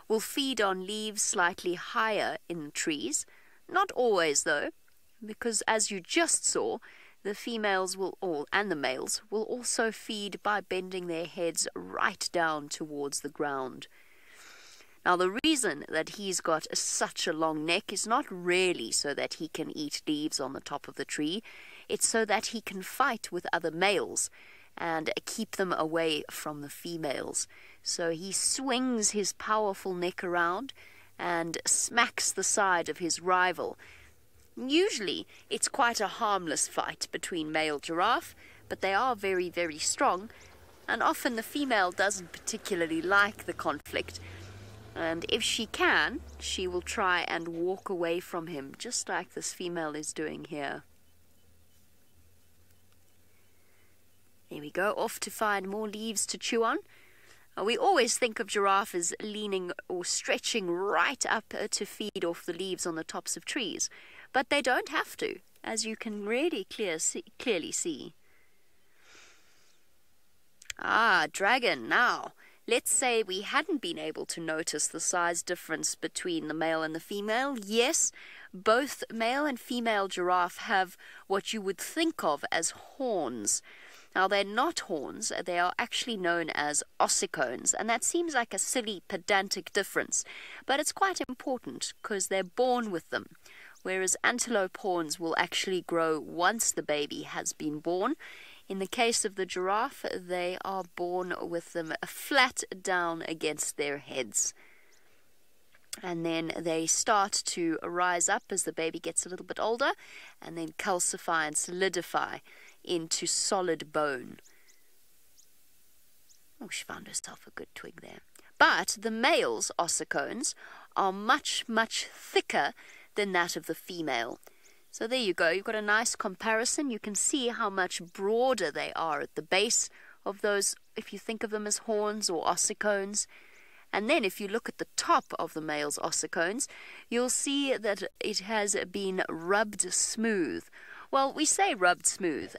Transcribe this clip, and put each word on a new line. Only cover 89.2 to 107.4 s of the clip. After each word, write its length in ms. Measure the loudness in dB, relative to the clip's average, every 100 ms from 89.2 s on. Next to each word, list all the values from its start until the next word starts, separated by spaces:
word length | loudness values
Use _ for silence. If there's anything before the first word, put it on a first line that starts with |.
| 4 4 4 -2 -2
difference, 500 | -2 0 0 0 -2 -4 -10 -16 -8 0
but 140 | 0
it's 140 | 0
quite 260 | 2 2 0 -4
important 640 | -4 -2 -2 -4 -8 -8 -8
'cause 260 | -4 -2 0
they're 160 | 0
born 480 | 0 2 4 4 2
with 180 | -4 -2
them, 260 | -6 -6 -16 -20 -20 -20 -10
whereas 320 | -4 0 0 2
antelope 540 | 2 0 2 2 2 -2
horns 420 | 0 0 0 -2
will 160 | -2 0
actually 440 | 0 -2 0 -2
grow 360 | 0 0 2 0
once 540 | -2 0 2 2 0
the 100 | 0
baby 420 | 0 0 -2 -6
has 280 | -8 -6 -6
been 280 | -4 -4 -4
born. 360 | -2 0 0 -2 -8 -18 -20 -16 -8
In 100 | -6
the 80 | -2
case 380 | 2 2 2 0
of 100 | -2
the 100 | -4
giraffe, 600 | -2 0 0 0 -4 -6
they 440 | -6 -4 -4 -2 -4
are 220 | -6 -6 -6 -6
born 400 | -2 -2 -2 -4
with 320 | -4 -4 -4
them 200 | -6 -4 -4 -6
flat 580 | -8 2 4 4 2 -8 -6
down 400 | 0 2 2 -2
against 520 | -4 -2 -2 -2 -4 -4
their 220 | -4 -4
heads. 560 | -6 -6 -2 0 -2 -4 -16 -20 -20 -20 -20 -20 -20 -20 -20 -20 -20 -20 -18 -10
And 240 | -6 -2 0
then 260 | 0 -2 -2
they 300 | 0 0 2
start 460 | 2 2 2 2 0